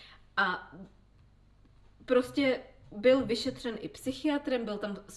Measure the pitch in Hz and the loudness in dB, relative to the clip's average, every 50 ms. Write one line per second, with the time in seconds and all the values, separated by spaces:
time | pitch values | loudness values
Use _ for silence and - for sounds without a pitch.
0 | - - - - - - - - 196 190 185 - - - - 170 196 - - - | -20 -20 -20 -20 -20 -6 -2 0 0 0 0 -4 -8 -14 -18 -18 -18 -20 -20 -20
1 | - - - - - - - - - - - - - - - - - - - - | -20 -20 -20 -20 -20 -20 -20 -20 -20 -20 -20 -20 -20 -20 -20 -20 -20 -20 -20 -16
2 | - - 254 247 254 247 - 294 277 262 247 247 - - - - - - - 208 | 0 4 4 4 4 2 0 2 2 2 2 0 -4 -10 -20 -20 -20 -16 -8 4
3 | 208 254 262 269 247 202 233 240 - 269 254 - - 240 220 - - 165 - - | 6 6 6 6 4 2 -2 -2 -2 -4 -6 -4 -6 -8 -8 -6 -10 -12 -12 -8
4 | - 254 262 - - 302 285 285 285 277 262 240 226 208 208 202 214 202 202 190 | -8 -8 -6 -2 -2 0 0 0 -2 -2 -4 -2 -2 -4 -6 -6 -6 -6 -6 -8
5 | - - - | -12 -16 -16